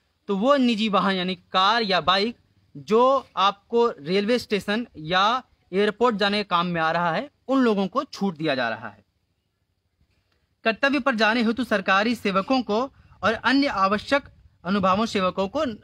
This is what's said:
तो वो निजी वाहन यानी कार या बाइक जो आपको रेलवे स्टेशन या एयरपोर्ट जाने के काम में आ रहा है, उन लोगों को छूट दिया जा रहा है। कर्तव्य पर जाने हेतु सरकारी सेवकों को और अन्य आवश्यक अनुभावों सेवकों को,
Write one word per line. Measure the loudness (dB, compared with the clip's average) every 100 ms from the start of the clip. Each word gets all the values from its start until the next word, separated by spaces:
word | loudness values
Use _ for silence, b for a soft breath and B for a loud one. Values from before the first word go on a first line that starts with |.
| _ _ -6
तो | 0
वो | 2 4
निजी | 4 2 0
वाहन | 0 0 0
यानी | -4 -6
कार | _ 0 2 2
या | 0 0
बाइक | 2 0 0 -6 _ _ _ -14
जो | 0 4 4 2 -2 0
आपको | 0 0 -4 0 0
रेलवे | -2 -2 -2 0 -2
स्टेशन | -2 -4 -2 -6 -6 -12
या | -2 0 2 0 -6 _ -6
एयरपोर्ट | -2 0 2 0 2
जाने | 0 -2
के |
काम | 0 0 0
में | 0
आ | 0
रहा | 0 0
है, | -2 -6 _ -2
उन | 0
लोगों | 2 2 -2
को | -4
छूट | -6 -4 -4 -2
दिया | -2 -2
जा | -2
रहा | -4 -12
है। | -18 _ _ _ _ _ _ _ _ _ _ _ _ _ _ _ _
कर्तव्य | -4 0 0 0
पर | 0 0
जाने | 0 2
हेतु | 0 -2
सरकारी | -2 -2 2 2 2 -2
सेवकों | -2 -2 0 -2
को | 0 -4 -4 b b b
और | -4
अन्य | -2 0 2 0
आवश्यक | 0 0 0 0 -2 -2 -20 -20 _
अनुभावों | -4 0 2 0 0
सेवकों | 0 -2 -2 -4
को, | -2 -4 -6